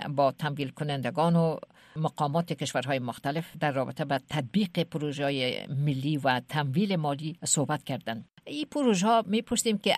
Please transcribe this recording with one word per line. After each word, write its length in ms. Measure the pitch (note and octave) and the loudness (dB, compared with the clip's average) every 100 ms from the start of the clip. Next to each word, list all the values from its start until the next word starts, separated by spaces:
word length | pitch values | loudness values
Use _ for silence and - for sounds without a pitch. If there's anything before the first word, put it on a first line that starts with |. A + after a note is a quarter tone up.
| - C#3 | -2 2
با 160 | C#3 | 2
تمویل 380 | B2+ D3+ C#3+ C3+ | 2 -4 -4 -6
کنندگان 680 | - D3 C#3 B2 C#3 E3 E3+ | -4 -4 -2 -2 2 4 4
و 220 | E3 D3+ - _ - - | 4 0 -8 _ -16 -4
مقامات 580 | D#3 - D3 D#3+ E3+ | -4 -2 0 0 -2
کشورهای 460 | D#3 C#3 C3+ B2+ C3+ | -4 -4 -2 -2 -2
مختلف 580 | B2 - C#3 D3+ D#3+ - | -2 -4 -4 -4 -4 -4
در 120 | D3+ | -2
رابطه 340 | C3+ B2 B2+ C#3+ | 0 -2 -2 -2
با 140 | C#3 - | -2 0
تطبیق 540 | D#3 B2+ G3 G3 - D#3 | -4 0 0 0 0 -2
پروژه‌های 680 | D#3+ D3 C#3+ C#3+ C#3 B2+ G1+ - C3+ D3 | -2 -4 -2 0 0 0 -2 -4 0 0
ملی 320 | C3+ C#3 D3+ | 0 0 0
و 240 | C3+ B2+ - | 2 2 0
تمویل 460 | D3+ C#3+ C3+ G#3 F#3 | -2 0 2 2 2
مالی 420 | D3+ C#3+ D#3 D#3+ | 0 -2 -6 -6
صحبت 400 | D3+ - C3+ D3+ | 0 2 2 0
کردند. 420 | - B2+ - A2+ - - - | -4 -6 -6 -8 -10 -18 -12
این 180 | D4 D#4 | -8 -6
پروژه‌ها 520 | D4 C4 G3 G#3 A#3 A3 | 0 2 4 4 4 4
می‌پرسیم 500 | G#3+ A3+ - A3+ G#3 | 0 0 0 0 0
که 160 | G#3 | 2